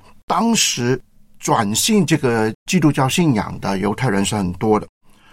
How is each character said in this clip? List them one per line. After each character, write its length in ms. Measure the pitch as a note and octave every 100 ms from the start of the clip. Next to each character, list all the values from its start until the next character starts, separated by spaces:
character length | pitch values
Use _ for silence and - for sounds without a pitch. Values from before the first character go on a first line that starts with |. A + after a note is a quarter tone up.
| - - -
当 300 | E3 A3+ G#3+
时 440 | - - A#2+ C3 - _ - -
转 360 | - C3+ G2+ A2
信 280 | - G#3+
这 140 | D3 D#3
个 340 | C3+ A2+ A2 - -
基 140 | F#3
督 120 | D3+
教 160 | C#3+ C3
信 280 | - E3+ A2
仰 240 | - F#2
的 180 | G2 G2
犹 160 | G2+
太 160 | G#2+ B2+
人 160 | G2 G2+
是 100 | G#2+
很 160 | F#2
多 260 | F2 A2 G#2+
的。 80 | - _ _ - _